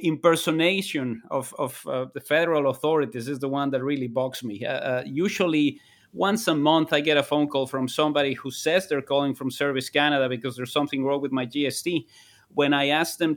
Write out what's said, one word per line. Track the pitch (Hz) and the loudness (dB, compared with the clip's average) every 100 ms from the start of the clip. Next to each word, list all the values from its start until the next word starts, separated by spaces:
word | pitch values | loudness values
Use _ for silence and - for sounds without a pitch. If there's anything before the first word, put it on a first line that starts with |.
| 165 | 2
impersonation | 151 170 165 - 160 170 196 190 151 127 113 - | 2 4 4 2 2 2 2 -2 -4 -4 -6 -4
of, | 139 120 - | -6 -4 -6
of, | 131 - 147 | -6 -6 -6
uh, | 131 131 | -4 -4
the | 147 | -8
federal | - 151 170 156 139 | 0 2 4 2 2
authorities | 131 156 160 131 123 120 | 0 2 2 0 -4 -6
is | 139 | -4
the | 135 | -2
one | 139 139 | -2 0
that | 131 | 0
really | 131 143 127 | -2 -2 -2
bugs | 117 131 - | -2 -2 -4
me. | 123 101 120 | -8 -6 -4
Uh, | |
uh, | 135 135 127 - | -4 -2 -4 -4
usually, | 135 196 - 180 156 147 - _ _ _ | -2 -2 0 2 2 2 0 _ _ _
once | - 190 147 - | -2 0 2 2
a | |
month, | 156 151 160 156 | 2 4 4 4
I | 151 | 0
get | 151 147 | 2 2
a | |
phone | 139 147 147 | 2 2 2
call | 139 131 | 0 -2
from | 135 127 | -2 -2
somebody | - 156 147 139 | 0 2 2 0
who | 127 135 | -2 -8
says | - 156 180 185 | -4 0 2 0
they're | 143 | -4
calling | 135 139 143 | 0 0 0
from | 131 131 | -2 -4
Service | - 143 131 127 | -2 -2 -2 0
Canada | 147 147 143 131 | 2 2 2 0
because | 127 135 117 | -2 -6 -6
there's | 123 | -4
something | 147 147 135 | -2 -2 -2
wrong | 135 139 | -2 -2
with | 139 | -2
my | 131 123 | -4 -4
G | 147 139 | -2 -2
S | - | -2
T. | 180 170 - - - _ _ | -4 -4 -6 -20 -20 _ _
When | - 143 | 0 2
I | 143 143 | 2 2
asked | 151 165 - | 0 0 -2
them | 165 | -2